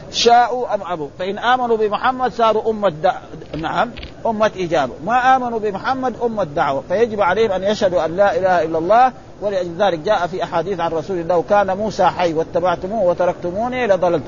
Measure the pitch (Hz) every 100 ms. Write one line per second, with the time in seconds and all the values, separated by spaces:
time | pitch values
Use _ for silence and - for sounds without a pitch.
0 | - - 233 240 233 247 240 202 175 175
1 | 143 - 185 202 214 254 240 220 214 202
2 | 240 254 247 240 226 214 220 220 202 151
3 | 180 156 - 160 - 151 160 160 233 220
4 | - - 226 214 220 185 175 160 131 -
5 | 165 247 247 262 247 226 208 190 226 262
6 | 254 220 233 220 170 147 143 135 123 190
7 | 233 214 180 190 226 185 196 208 190 175
8 | 160 175 202 170 185 180 160 160 165 226
9 | 254 247 - - 196 196 175 165 202 170
10 | 165 208 175 180 170 175 165 170 165 160
11 | 151 185 165 175 - 202 196 196 202 -
12 | 175 151 175 156 160 175 180 175 185 220
13 | 180 175 180 170 175 185 247 254 233 185
14 | 175 170